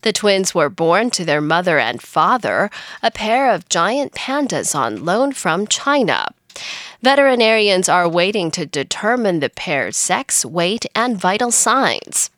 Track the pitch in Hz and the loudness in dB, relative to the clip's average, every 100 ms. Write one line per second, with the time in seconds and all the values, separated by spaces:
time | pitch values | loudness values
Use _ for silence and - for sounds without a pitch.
0 | 226 202 208 196 190 175 147 - 165 180 | -2 0 2 2 0 0 0 0 2 2
1 | 240 - 165 151 151 165 180 151 113 - | 2 -2 -2 -2 2 0 2 0 0 -4
2 | - - 170 247 110 98 202 - - - | -4 0 2 2 0 0 -2 -4 -16 -4
3 | 233 - 214 240 269 190 - 175 175 262 | -4 -2 -2 2 2 0 0 0 0 0
4 | 277 - - 277 277 151 - 147 113 104 | -4 -8 -6 -2 -2 -2 -2 -2 -2 -2
5 | 151 202 277 269 180 165 214 - - 285 | -2 0 0 -2 -2 -2 -2 -2 0 2
6 | 202 123 - - _ - - - - - | 2 0 -2 -10 _ -16 -14 -12 -16 -2
7 | 247 277 277 247 220 220 208 185 190 180 | 2 4 4 4 4 4 4 2 4 2
8 | 175 170 185 214 170 156 156 147 135 - | 4 2 2 0 -2 -4 -4 -4 -4 -4
9 | 208 247 214 170 139 - - 143 98 - | -2 0 2 0 -2 -4 -4 -2 -2 -4
10 | - 202 277 - - 170 175 226 - - | -2 -2 0 -4 -2 -2 -2 -2 -4 -2
11 | 247 214 185 208 240 226 - 254 208 113 | -2 0 0 0 0 0 2 2 2 -2
12 | - - - | -4 -6 -6